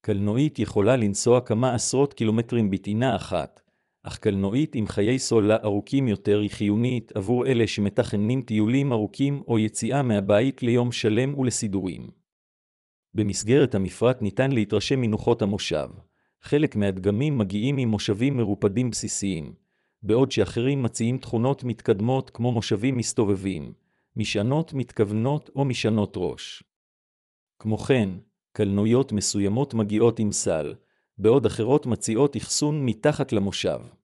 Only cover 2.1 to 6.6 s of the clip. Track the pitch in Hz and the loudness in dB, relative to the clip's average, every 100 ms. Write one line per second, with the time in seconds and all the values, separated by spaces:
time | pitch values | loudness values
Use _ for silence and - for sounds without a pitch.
2.1 | - 113 110 117 120 107 95 - 104 127 | 0 0 0 0 0 0 0 -2 -2 0
3.1 | 95 - 90 73 _ _ _ _ _ - | -2 -2 -4 -4 _ _ _ _ _ -16
4.1 | - 110 98 98 117 156 - 104 - 101 | -2 0 2 0 0 -2 -2 -4 0 0
5.1 | 127 - 117 104 104 107 101 104 135 131 | 0 2 4 4 2 2 -2 0 0 0
6.1 | 98 - 104 104 - | 0 2 2 0 -2